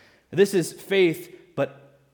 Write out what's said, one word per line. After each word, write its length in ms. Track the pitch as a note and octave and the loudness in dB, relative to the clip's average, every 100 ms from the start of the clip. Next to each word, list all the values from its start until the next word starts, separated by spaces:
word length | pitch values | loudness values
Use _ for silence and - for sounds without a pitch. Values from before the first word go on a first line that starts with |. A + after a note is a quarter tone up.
| _ _ _ | _ _ _
This 220 | C#3+ G3 | 0 2
is 180 | F#3+ E3 | 2 -4
faith, 640 | - - G3 F3+ D#3 - - - - | -8 -4 2 2 0 -10 -20 -14 -6
but 420 | C3+ - - _ _ | -6 -6 -20 _ _